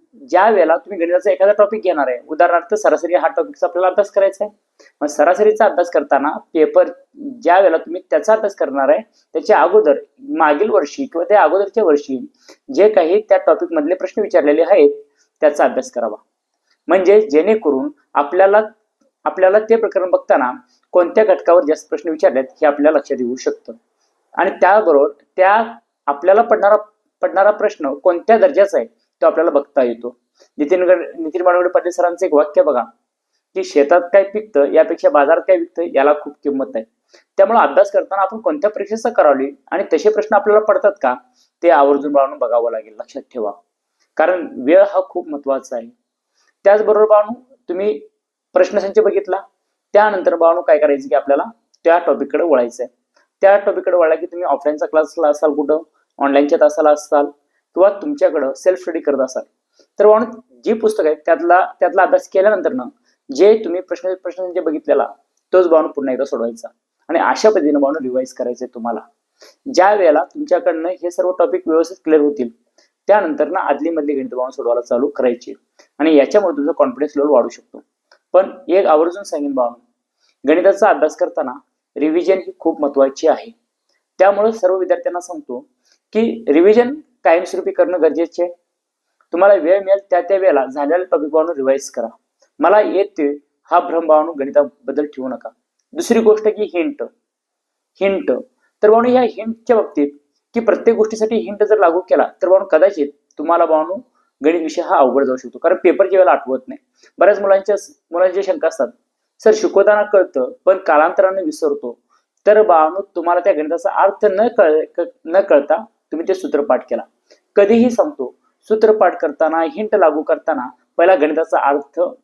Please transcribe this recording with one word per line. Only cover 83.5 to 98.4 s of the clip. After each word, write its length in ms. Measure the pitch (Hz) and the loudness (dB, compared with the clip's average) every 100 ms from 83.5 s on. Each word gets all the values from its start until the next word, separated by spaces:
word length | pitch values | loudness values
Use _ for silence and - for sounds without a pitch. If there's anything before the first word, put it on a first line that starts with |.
| - _ _ _ _ _ - | -20 _ _ _ _ _ 0
त्यामुळे 320 | 190 202 220 | 0 2 -2
सर्व 240 | 220 180 190 | -2 -2 -2
विद्यार्थ्यांना 420 | 180 175 170 175 | -2 -4 -4 -8
सांगतो 400 | 175 165 - 123 - _ _ _ _ | -10 -14 -12 -14 -14 _ _ _ _
की 320 | 214 226 - - | -4 -2 -4 0
रिव्हिजन 460 | 151 190 220 240 302 - _ | 2 4 4 2 -4 -16 _
कायमस्वरूपी 480 | 180 165 185 185 - | 0 0 0 -8 -4
करणं 300 | - 170 180 | -2 -2 0
गरजेचे 420 | 160 143 165 - | 0 0 -4 -4
आहे. 80 | 175 175 _ _ _ _ _ _ _ | -6 -8 _ _ _ _ _ _ _
तुम्हाला 200 | 165 196 | 2 4
वेळ 260 | 202 156 196 | 4 2 0
मिळेल 200 | 190 196 - | 0 -2 0
त्या 100 | 175 | -2
त्या 160 | 175 196 | 0 0
वेळेला 280 | 190 143 131 | 2 2 0
झालेल्या 400 | 135 143 175 180 | -4 -2 -2 -2
टॉपिक 180 | 165 147 | -4 -2
बाळांनो 240 | 156 160 | -2 -2
रिवाइज 360 | 147 131 139 - | -2 -2 -2 -4
करा. 180 | 127 113 - _ _ _ - | -10 -10 -12 _ _ _ -2
मला 200 | 156 214 | 2 2
येते 500 | 202 180 196 - 143 147 _ _ _ | 2 -2 -4 -4 -6 -6 _ _ _
हा 80 | 175 | -2
भ्रम 260 | 139 165 165 | 0 -2 2
बाळांनो 240 | 156 160 | 2 0
गणिताबद्दल 720 | 143 135 147 143 - 131 143 147 | -4 -2 0 -2 -4 -8 -6 -6
ठेवू 220 | 135 127 | -8 -10
नका. 220 | 117 - - _ _ _ | -10 -14 -20 _ _ _
दुसरी 260 | 147 170 233 | -10 -2 0
गोष्ट 260 | 226 214 214 | 2 2 0
की 160 | 208 208 | -4 -4
हिंट, 300 | - 302 - - - _ _ _ _ _ _ _ _ | -4 -6 -8 -12 -14 _ _ _ _ _ _ _ _
हिंट. 300 | 196 190 143 123 | -4 -2 -4 -6